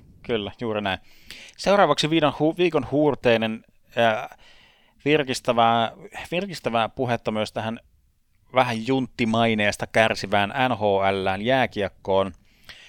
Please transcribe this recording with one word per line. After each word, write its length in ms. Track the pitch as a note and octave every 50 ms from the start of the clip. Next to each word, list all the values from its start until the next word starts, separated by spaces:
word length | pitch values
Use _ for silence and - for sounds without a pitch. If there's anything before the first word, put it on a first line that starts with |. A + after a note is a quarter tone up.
| - - - - -
kyllä, 280 | - A#2+ G#2+ G2+ G2 - -
juuri 200 | B2 A2+ G#2+ G#2+
näin. 180 | G#2 G2 F#2 - - - - - - - - - - - -
Seuraavaksi 520 | - - F3+ G3 G3+ F#3+ D3+ D3 - - D3+
viidon 240 | D#3+ E3 D#3 C#3 - -
hu-, 180 | D3+ D#3 D#3+
viikon 300 | E3 F3+ F3 D#3 D3+ B2 -
huurteinen, 720 | C3+ D3 D3+ D3 B2 - - B2 A#2 A2+ A2 A2 A2 A2+ - _ _ _ _ _ -
ää, 420 | A#2+ A#2 A2+ A2 A2+ D3 - - - - - - - _ _ _ _ _ _ _ _ -
virkistävää, 840 | C#3 D3+ D3+ C#3 C3 B2 - - - A#2+ A#2 A#2 A#2 A#2 A#2 A2+ G#2+ - - - - - - - -
virkistävää 580 | E3 F3 G3 G3+ E3 - - - A2+ A#2 A2+ G#2+
puhetta 420 | - - C3 A#2+ A#2+ A2+ - A#2
myös 200 | G#2+ G#2+ G#2+ -
tähän 280 | - B2 G#2+ A2 A2+ A2+ - _ _ _ _ _ _ _ _ _ _ _ _ _ -
vähän 320 | B2+ B2+ B2 A2+ A2 A2
junttimaineesta 1000 | A#2+ C3+ C3+ B2+ A2+ - - A#2+ A2+ A2+ A#2 A#2 A2+ A2 G#2+ G#2 G#2 G2 - -
kärsivään 640 | - - A2 A2 A2 G#2+ - - F#2+ G2+ G2+ G2+ G2+
N 280 | A2 C#3 B2+ B2+ A#2+
H 40 | G2+ G#2+ G#2 G2 G2 G2 G2
L:ään, 300 | G2 G2 F#2+ F#2+ F#2+ G2
jääkiekkoon. 920 | G#2 A#2+ C3 C3 B2 G#2 - G#2+ G2 F2+ - _ - G2 F#2+ F#2+ F#2+ G2 F2+ - _ _ _ _ _ - - - -